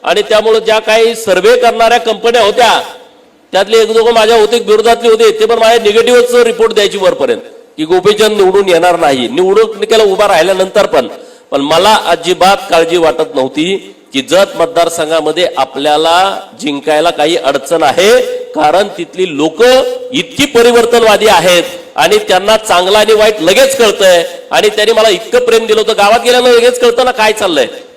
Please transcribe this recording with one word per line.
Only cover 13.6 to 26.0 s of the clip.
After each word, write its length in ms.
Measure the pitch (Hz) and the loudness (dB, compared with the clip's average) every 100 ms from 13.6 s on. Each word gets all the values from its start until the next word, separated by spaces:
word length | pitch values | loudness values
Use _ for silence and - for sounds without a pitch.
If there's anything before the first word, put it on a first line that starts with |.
| 170 190 180 - _ | -4 -6 -10 -20 _
की 80 | 135 | -8
जत 360 | 131 175 196 156 | -2 0 0 -2
मतदारसंघामध्ये 920 | 165 165 170 165 156 160 151 151 180 - | -2 0 -2 -4 -4 -2 -2 -2 -4 -2
आपल्याला 840 | 135 139 147 147 160 170 196 190 - - | -6 -4 -2 0 2 0 0 -4 -14 -10
जिंकायला 500 | 240 143 - 151 165 | -8 -6 -2 0 -2
काही 260 | 165 151 175 | -2 -2 0
अडचण 460 | 131 143 - 165 | -2 -4 -4 -2
आहे, 380 | 151 170 196 247 - - | 0 2 2 2 0 -8
कारण 440 | - - 151 175 208 - | -10 -2 0 0 -2 -8
तिथली 380 | 165 180 185 143 | -12 -6 -6 -2
लोक 280 | 156 - 240 262 254 - - | -4 2 2 2 0 -8 -8
इतकी 340 | - - - 285 | -8 -8 -4 -2
परिवर्तनवादी 800 | 233 233 233 233 233 226 202 214 | 2 4 2 2 2 2 2 2
आहेत 360 | 180 180 175 - - - - | 2 2 0 -2 -12 -12 -2
आणि 220 | 165 214 | 0 0
त्यांना 380 | 208 185 202 220 | 0 -2 0 -2
चांगलं 420 | - 180 185 214 | 0 0 2 0
आणि 140 | 214 | 2
वाईट 240 | 214 214 - | 2 2 0
लगेच 360 | 160 208 269 269 | 0 2 2 2
कळतंय. 480 | 220 196 190 175 170 - - | 0 2 2 2 0 -10 -4
आणि 180 | 185 214 | -2 0
त्यांनी 240 | 208 208 | 0 0
मला 160 | 220 220 | 2 0
इतकं 300 | 180 - 240 | 0 -2 -2
प्रेम 280 | 240 226 220 | 2 0 0
दिलं 140 | 214 | -2
होतं, 120 | 214 | 0
गावात 280 | 214 | 0